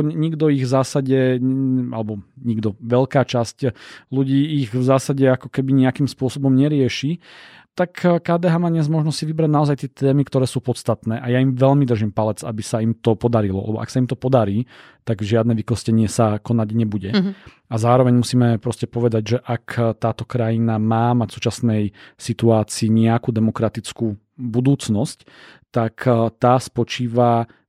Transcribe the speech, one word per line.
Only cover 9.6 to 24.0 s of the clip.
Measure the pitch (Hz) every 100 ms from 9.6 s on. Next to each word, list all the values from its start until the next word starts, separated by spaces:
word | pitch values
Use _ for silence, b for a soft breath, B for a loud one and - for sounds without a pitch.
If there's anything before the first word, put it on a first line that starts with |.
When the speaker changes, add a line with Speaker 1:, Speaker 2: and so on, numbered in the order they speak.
| 147 143 139
Speaker 1:
tie |
témy, | - 135 143 131
ktoré | 135
sú | 127 123
podstatné, | - - - 110 113 117
a | 123
ja | 127
im | 135 127
veľmi | 135 143
držím | 131 110 107 110
palec, | 107 101
aby | - 110
sa | - 113
im | 113 110
to | 117 107
podarilo, | 120 117 101 95
lebo | 104 110
ak | 113
sa | 131
im | 123
to | 127
podarí, | 131 131 101 104 127 B B B -
tak | 107 104
žiadne | 113 113 113
vykostenie | - 110 - 113 107
sa | - 110 107
konať | - 117 107 113
nebude. | 107 104 92 190
Speaker 2:
Mhm. | 190 190 B B _
Speaker 1:
A | 113
zároveň | 117 127 127 123
musíme | 117 127 120 110
proste | 120 - 117
povedať, | 120 120 110
že | 107 120
ak | - 117 - 117 113 110
táto | 113 - 110
krajina | 120 113 113 117 110
má | 110 113 120 123
mať | 110
v | -
súčasnej | 117 - 120 107 104 B B _
situácii | - 113 117 110 104 - 110
nejakú | 113 113 117 -
demokratickú | 110 110 - 110 - - -